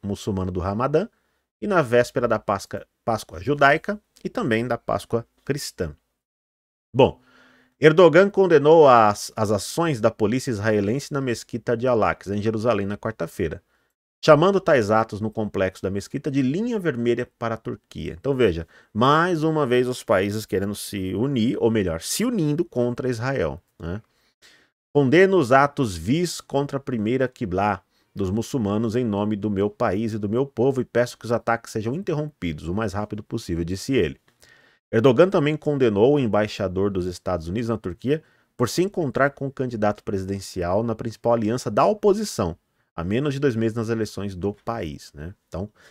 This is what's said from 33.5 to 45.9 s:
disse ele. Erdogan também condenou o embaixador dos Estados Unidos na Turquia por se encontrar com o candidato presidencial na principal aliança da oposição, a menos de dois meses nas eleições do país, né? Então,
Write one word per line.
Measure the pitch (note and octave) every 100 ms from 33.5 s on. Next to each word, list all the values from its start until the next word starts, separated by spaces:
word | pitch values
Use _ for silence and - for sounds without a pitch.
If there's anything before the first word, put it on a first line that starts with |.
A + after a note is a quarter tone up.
| E2+
disse | E2+ F#2 -
ele. | C3 D#2+ C#2 _ _ _ _ _ _ -
Erdogan | A2+ C3 A#2+ F#3
também | F#3+ D3
condenou | D3+ D3+ C#3+ B2 G2+ B2
o | D3
embaixador | A#2+ G#2 G#2+ - G2 F2+ G2+
dos | G2
Estados | F2+ F2 F#2+ F2 D#2+
Unidos | G#2 A#2
na | A2
Turquia | F#2+ E2+ A#2+ D#3 - _ _ -
por | B2+
se | -
encontrar | F#3+ F#3+ D3 A#2+ C#3
com | - C#3
o |
candidato | - B2+ A#2 G#2 G#2
presidencial | - G2 F#2+ G2 - F#2 E2+ G2
na | A#2
principal | A2 A#2 - A#2
aliança | A#2 G#2+ B2 -
da | G#2+
oposição, | D#3+ G#3+ G#3 G3+ G#3 - F2+ - _ _ _ -
a |
menos | E2+ A2+ D3
de | C3+
dois | C#3+
meses | A2+ A2+ A2+
nas | A2
eleições | A2+ G#2+ - G2+
do | F#2 G2
país, | G#2 - A#2 E2 C#2+ -
né? | C#2+ E2 G#2 _
Então, | E2 G#2 _ _